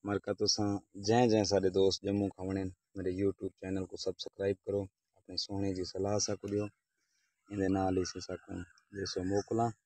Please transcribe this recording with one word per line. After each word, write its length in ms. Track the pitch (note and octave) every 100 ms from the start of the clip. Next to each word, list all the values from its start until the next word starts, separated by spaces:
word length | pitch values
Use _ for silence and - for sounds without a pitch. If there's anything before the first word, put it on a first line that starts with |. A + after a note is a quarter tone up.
मरकत 400 | G2+ G2+ - G2+ G#2
सां 200 | - G#2 G2+ - G2 G2+
जै 100 | A#2 B2
जै 140 | A2 G2
सारे 200 | G2 F#2+
दोस्त 360 | F#2 F#2+ F2+ F#2+
जम्मू 220 | G2+ G2
खावणे 340 | - F#2 F#2+ F#2+ - _ G2
मेरे 160 | F#2
YouTube 400 | F#2 G2 F#2+ G2 _
चैनल 240 | F#2+ F#2+
को 120 | F#2 -
subscribe 580 | - F2+ - - G2 G2+ -
करो, 140 | G2+ G2 _ _ _
अपने 200 | - F#2
सोने 380 | - G2+ G2
जी 100 | F#2
सलाह 320 | F2+ F#2+ G2 G#2 G2+
सा 80 | G2+
करियो, 280 | G2+ G2+ G#2 _ _ _ _ _ _ _ _
इहदे 200 | G2+ F#2+
नाल 280 | F#2+ F#2+ F#2
ही 60 |
असीं 180 | F2+ F2
साकूं 380 | - F#2 - F#2 F2+ _ _ G2+
जैसो 280 | G2 - F#2
मोकलां। 440 | G2 G2 A2+ A#2 A2+